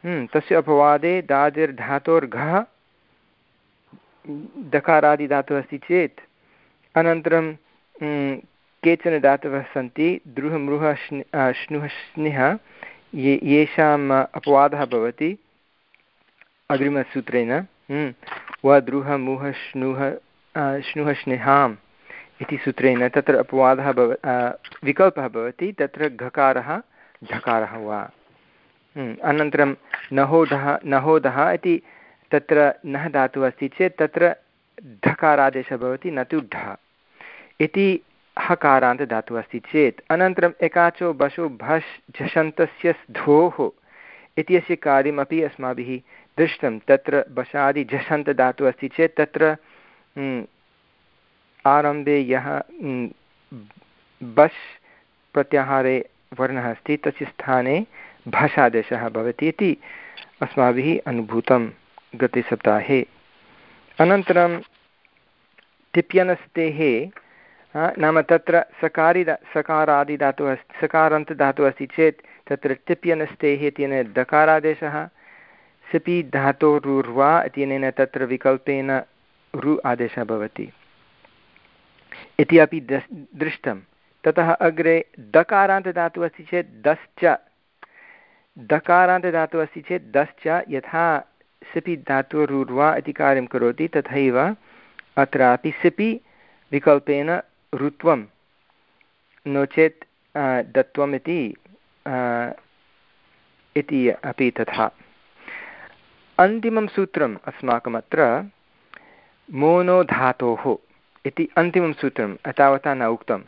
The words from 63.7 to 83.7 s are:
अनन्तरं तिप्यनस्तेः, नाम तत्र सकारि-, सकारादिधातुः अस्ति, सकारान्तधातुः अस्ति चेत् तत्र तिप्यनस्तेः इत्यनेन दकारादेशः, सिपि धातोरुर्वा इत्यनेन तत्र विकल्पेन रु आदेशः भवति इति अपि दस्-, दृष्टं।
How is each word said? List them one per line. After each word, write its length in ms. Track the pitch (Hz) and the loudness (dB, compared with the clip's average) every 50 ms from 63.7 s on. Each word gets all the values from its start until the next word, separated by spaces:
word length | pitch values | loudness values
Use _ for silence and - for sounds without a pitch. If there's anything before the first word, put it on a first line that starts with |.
| _ _ _ _ - - | _ _ _ _ 0 0
अनन्तरं 640 | 160 175 196 202 180 - 175 175 175 175 170 170 - _ _ _ _ _ _ _ _ _ _ _ _ _ _ _ _ _ _ _ _ _ _ _ _ _ - | 4 4 4 2 2 2 2 4 4 2 0 -6 -10 _ _ _ _ _ _ _ _ _ _ _ _ _ _ _ _ _ _ _ _ _ _ _ _ _ -2
तिप्यनस्तेः, 1200 | 175 170 _ - 185 185 185 175 - - _ _ 165 165 160 147 151 160 143 120 113 147 190 _ - _ _ _ _ _ _ _ _ _ _ - | -2 -2 _ 0 0 2 2 -2 -4 -6 _ _ -4 -4 -4 -2 0 0 0 0 0 -2 -6 _ -20 _ _ _ _ _ _ _ _ _ _ -6
नाम 460 | 147 165 170 - - 156 156 160 160 | -4 -4 -4 -2 0 0 2 2 2
तत्र 440 | 147 - 170 160 - - 165 170 - - - - | 4 4 2 2 4 2 2 2 2 0 -6 -4
सकारि-, 540 | - 160 - - 160 165 175 185 180 160 151 - _ - - | -4 -2 0 2 2 4 4 2 0 -2 -4 -6 _ -6 -6
सकारादिधातुः 960 | 156 143 - 160 156 156 156 147 143 143 147 151 139 147 139 135 - 147 139 | -6 -4 0 0 0 2 2 2 2 2 -2 -2 -2 -2 -2 0 -2 -4 -4
अस्ति, 280 | 131 127 - _ - - | -4 -4 -8 _ -8 -6
सकारान्तधातुः 840 | 165 151 - 160 156 156 156 151 151 - 160 143 147 139 135 - 147 | -6 0 2 2 2 4 2 0 -2 -6 -2 0 0 0 2 2 0
अस्ति 180 | 135 131 - 139 | 0 0 -2 -12
चेत् 360 | 127 - - 160 156 147 - _ _ - _ _ | -8 0 2 2 2 2 0 _ _ -20 _ _
तत्र 260 | - 143 139 - 143 135 | -8 -8 -4 -4 -4 -4
तिप्यनस्तेः 960 | - _ - 170 - - 175 165 156 151 - - _ - 147 143 139 147 | -4 _ -6 -6 -2 0 -2 -2 -2 -4 -8 -6 _ 0 0 0 0 -2
इत्यनेन 460 | 147 143 - 143 139 139 131 123 110 101 | -4 -2 -4 -4 -2 -2 -2 -4 -2 -2
दकारादेशः, 920 | 127 127 - - 151 156 156 160 156 151 156 151 - 165 147 147 151 156 175 _ _ _ - - - - _ _ _ _ _ _ _ _ - | -4 -2 2 2 4 4 4 4 2 2 -2 -2 -2 -6 -8 -8 -8 -10 -12 _ _ _ -20 -20 -20 -20 _ _ _ _ _ _ _ _ -4
सिपि 320 | - 165 - 175 175 175 160 | -4 -4 -2 0 -2 -2 -2
धातोरुर्वा 1200 | 131 - 139 135 139 139 _ 156 151 147 147 135 139 139 135 131 120 117 131 139 147 160 170 - | -2 -4 0 0 0 0 _ 2 4 4 2 0 0 -2 -2 -2 -2 0 2 4 4 4 2 0
इत्यनेन 480 | - - 139 139 139 135 135 135 131 | -2 -4 -6 -4 -4 -2 -2 -4 -4
तत्र 340 | 127 - 135 131 - 135 131 | 0 0 -2 -2 -2 -6 -4
विकल्पेन 640 | 120 131 127 - 135 135 131 _ - 139 135 135 135 135 131 - _ _ _ _ _ _ _ _ _ - | -4 -4 0 0 0 0 0 _ -4 -4 -4 -2 -2 -4 -4 -4 _ _ _ _ _ _ _ _ _ -12
रु 240 | 135 120 147 151 - - | -6 -2 -2 -2 0 0
आदेशः 380 | 135 123 120 123 113 - 127 117 | -4 -2 -2 -4 -6 -6 -8 -6
भवति 480 | 107 113 107 104 110 _ - 110 117 _ _ _ _ _ _ _ _ _ _ _ _ _ _ _ _ _ _ _ _ _ _ _ _ _ _ _ _ - - - - _ - | -6 -6 -6 -6 -8 _ -12 -14 -14 _ _ _ _ _ _ _ _ _ _ _ _ _ _ _ _ _ _ _ _ _ _ _ _ _ _ _ _ -20 -20 -20 -8 _ -2
इति 200 | 147 - 165 165 | 0 6 6 6
अपि 220 | 156 151 170 160 | 6 6 2 -10
दस्-, 320 | 131 117 135 135 - _ 247 160 139 _ - | -6 -4 -6 -6 -6 _ -18 -18 -18 _ -10
दृष्टं। 440 | 147 156 156 - - - 139 | -8 -8 -8 -8 -8 -8 -8